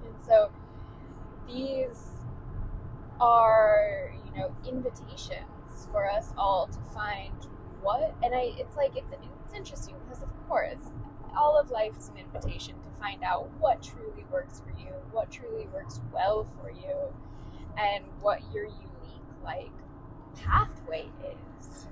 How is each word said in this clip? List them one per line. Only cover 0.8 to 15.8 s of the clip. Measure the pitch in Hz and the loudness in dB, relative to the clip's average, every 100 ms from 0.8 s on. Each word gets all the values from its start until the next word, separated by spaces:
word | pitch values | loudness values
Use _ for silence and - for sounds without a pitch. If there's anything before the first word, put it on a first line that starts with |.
| - - - - - - - | -12 -12 -14 -12 -12 -12 -8
these | 247 269 262 254 240 - - - - - - - - - - - - | -4 -2 0 0 -2 -8 -8 -8 -8 -8 -4 -4 -4 -6 -10 -10 6
are, | 240 233 226 220 214 208 208 196 185 190 196 | 10 10 10 10 10 8 6 0 -4 -8 -8
you | - | -4
know, | 190 - 254 | -4 -4 -4
invitations | 254 247 - - - - - - - - - - | -2 -2 -4 -12 -10 -8 -8 -10 -12 -10 -10 0
for | 208 196 | 2 4
us | 202 - - | 2 -2 2
all | 196 190 - | 6 6 4
to | - - | -2 -6
find | 220 208 196 196 - - - - - | -4 -4 -4 -6 -8 -10 -12 -12 -2
what, | - 247 622 - | 2 4 2 2
and | 571 | 2
I, | - 480 - | 4 2 -2
it's | 539 - | -6 2
like, | 539 - | 2 2
it's, | - | -6
it's | - - - - | -10 -12 -12 -10
interesting | 415 370 294 - - | -8 -8 -8 -8 -10
because, | - 247 | -10 -8
of | 269 - - | -6 -6 0
course, | 247 85 - - - - - - - | 2 2 -4 -10 -10 -10 -10 -4 6
all | 294 302 | 8 8
of | 285 | 6
life | 226 220 - | 2 0 -2
is | - | -12
an | - | -12
invitation | - - - - - | -10 -4 -4 -4 -8
to | - - - | -12 -12 -6
find | 208 196 | -6 -2
out | 185 180 - - | 0 0 0 2
what | 285 - | 4 4
truly | - - 440 427 403 | -2 -10 -10 -10 -4
works | - - - | -4 -4 -12
for | - - | -10 -10
you, | - - - | -10 -12 -4
what | 440 - | -4 -4
truly | - 480 440 415 | -6 -6 -6 -6
works | 196 | -8